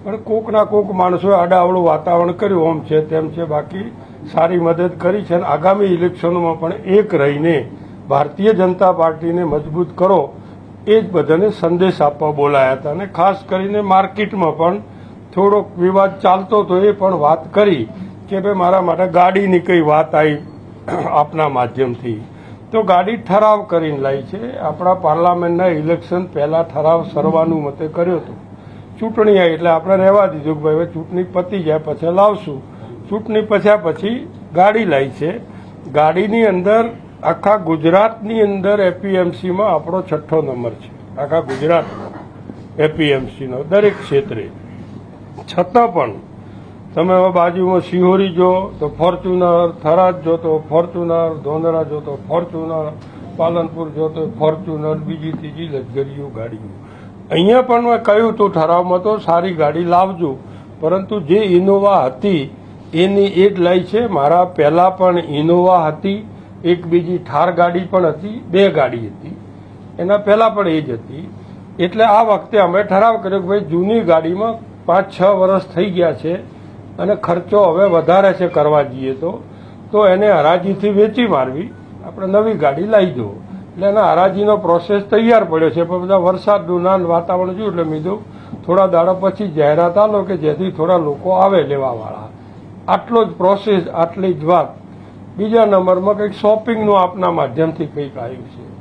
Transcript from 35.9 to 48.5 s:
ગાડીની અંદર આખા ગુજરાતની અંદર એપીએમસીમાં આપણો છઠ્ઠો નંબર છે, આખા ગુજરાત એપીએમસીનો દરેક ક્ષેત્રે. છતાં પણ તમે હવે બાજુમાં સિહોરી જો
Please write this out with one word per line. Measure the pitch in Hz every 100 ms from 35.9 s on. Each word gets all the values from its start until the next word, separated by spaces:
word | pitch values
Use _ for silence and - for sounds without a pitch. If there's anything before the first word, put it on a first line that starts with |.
| 139
ગાડીની | 156 165 208 226 220
અંદર | 185 185 220 233 - - - 156
આખા | 165 196 208 165
ગુજરાતની | 165 156 185 220 226 208 226 208
અંદર | 196 190 208
એપીએમસીમાં | 190 175 196 190 175 156 185 180 214
આપણો | 160 156 180
છઠ્ઠો | 180 - - 160
નંબર | 139 123 120 110
છે, | - - - -
આખા | 139 160 131
ગુજરાત | 135 147 170 - - - - - - - - - - 151
એપીએમસીનો | 156 151 135 123 - 135 127 151
દરેક | 196 208 196
ક્ષેત્રે. | - 139 139 113 95 - - - - - - - - - -
છતાં | - 180 240 233
પણ | - 123 98 - - - - - - -
તમે | - 175 185
હવે | 185
બાજુમાં | 180 175 180 185 185 -
સિહોરી | 175 180 190 196 170
જો | 180